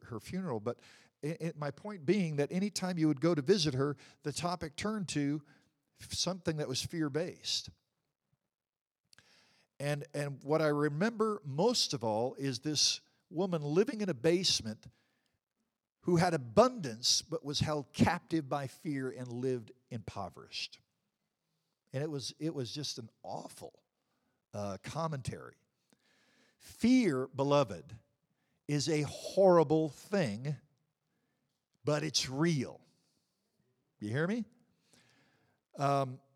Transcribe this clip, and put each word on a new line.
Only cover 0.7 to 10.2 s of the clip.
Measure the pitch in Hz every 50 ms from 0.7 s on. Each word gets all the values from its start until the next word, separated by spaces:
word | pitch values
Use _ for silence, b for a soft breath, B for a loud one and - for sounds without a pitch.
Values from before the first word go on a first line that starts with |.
| 120 B B B B B B B B _ -
i-, | 147 165 -
i-, | 156 170 -
my | 151 147 143
point | - - - 208 214 185 143
being | 135 190 214 180 160 151
that | 143 143 -
anytime | 165 185 202 208 - - 190 180 185
you | 170 156
would | 156 151 131
go | 139 170 175
to | 147 131
visit | 147 202 202 151 156 131
her, | 127 135 147 139 B B B B B -
the | 151 139
topic | - 156 175 180 170 170 151 -
turned | - - 208 220 214 185 -
to | - 147 143 143 147 156 b b b b b b _ _ _ _ _ - - -
something | - - - 202 185 185 - 175 160
that | 151 147
was | 117 131 -
fear-based. | - - - 170 156 143 131 151 180 165 92 - - - - - - - - _ _ _ _ _ _ _ _ _ _ _ _ _ _ _ _ _ _ _ _ _ _ _ _ _ _ _ _ b b b b b b b b b b b _ -
And, | 139 143 147 147 - - -
and | 147